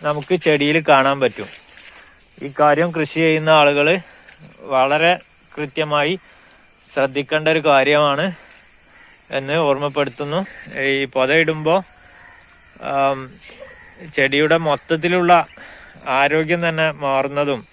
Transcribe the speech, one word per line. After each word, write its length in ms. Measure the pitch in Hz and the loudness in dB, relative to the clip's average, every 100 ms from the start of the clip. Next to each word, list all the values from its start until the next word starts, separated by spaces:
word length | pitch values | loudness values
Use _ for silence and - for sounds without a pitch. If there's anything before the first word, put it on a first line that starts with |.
| 147 | -4
നമുക്ക് 280 | 147 - 180 160 | -6 -2 0 2
ചെടിയിൽ 320 | 147 143 160 156 | 2 2 0 4
കാണാൻ 280 | 139 135 139 | 4 4 2
പറ്റും. 260 | 127 107 98 - - - - - - - - - 143 | -2 -2 -14 -14 -20 -20 -20 -20 -20 -20 -20 -16 -12
ഈ 20 | 139 | 2
കാര്യം 300 | 147 147 170 165 | 2 4 0 -2
കൃഷി 220 | 151 160 165 | -4 0 0
ചെയ്യുന്ന 260 | 156 156 156 | 2 4 4
ആളുകൾ 260 | 143 143 147 185 - - - - - - 107 | 6 4 0 0 -4 -20 -20 -20 -20 -20 -4
വളരെ 400 | 131 135 151 170 180 - - - - | 0 2 2 2 0 -6 -20 -18 -10
കൃത്യമായി 580 | 147 156 151 147 147 185 - - - - - - - | -8 -6 -2 -2 -2 -4 -10 -20 -20 -20 -20 -20 -8
ശ്രദ്ധിക്കേണ്ട 540 | - 135 135 139 156 156 | -2 -2 -2 -4 -2 0
ഒരു 80 | 160 151 | 2 4
കാര്യമാണ് 560 | 139 131 147 147 139 185 170 - - - - - - - - - 135 | 4 4 4 2 0 -4 -6 -20 -20 -20 -20 -20 -20 -20 -20 -8 -8
എന്ന് 180 | 135 156 147 | -2 0 2
ഓർമ്മപ്പെടുത്തുന്നു. 720 | 139 147 143 139 123 143 160 190 - - 135 135 | 0 -2 -2 -4 -6 -6 -4 -6 -14 -14 -6 -2
ഈ 120 | 139 131 135 | -2 -2 -2
പൊതയിടുമ്പോൾ, 640 | 131 156 160 156 156 185 185 - - - - - - - - - 135 | 2 2 0 -2 0 0 -2 -20 -20 -20 -20 -20 -20 -20 -20 -14 -6
ആം, 260 | 139 139 135 131 - - - - - - - 170 147 | -2 -2 -2 -10 -18 -20 -20 -20 -20 -20 -20 -8 -2
ചെടിയുടെ 420 | 135 143 151 165 160 | 0 2 2 2 0
മൊത്തത്തിലുള്ള 680 | 143 - 165 170 180 175 175 - - - - - - - 131 | -4 -2 -2 0 0 4 4 2 -12 -20 -20 -20 -16 -4 0
ആരോഗ്യം 420 | 143 156 160 170 170 | 2 0 0 -2 -2
തന്നെ 200 | 160 156 147 143 | -2 -2 -2 -2
മാറുന്നതും 540 | 135 139 143 143 127 101 | 0 -2 -2 -2 -4 -6